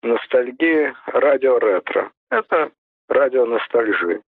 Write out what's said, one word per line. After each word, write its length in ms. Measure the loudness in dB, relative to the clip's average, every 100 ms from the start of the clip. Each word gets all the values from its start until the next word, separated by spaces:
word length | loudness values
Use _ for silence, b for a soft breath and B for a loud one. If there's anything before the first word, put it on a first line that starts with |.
ностальгии 920 | -2 -4 0 -2 -2 -2 0 2 0 -4 -6
радио-ретро. 1040 | 0 2 2 2 2 2 0 -2 -4 -4 _ _
Это 400 | -4 -2 -2 -2 _ _ _ _
радио 380 | 0 2 2 0
ностальжи. 760 | -2 -2 -2 0 -2 -2 -6 _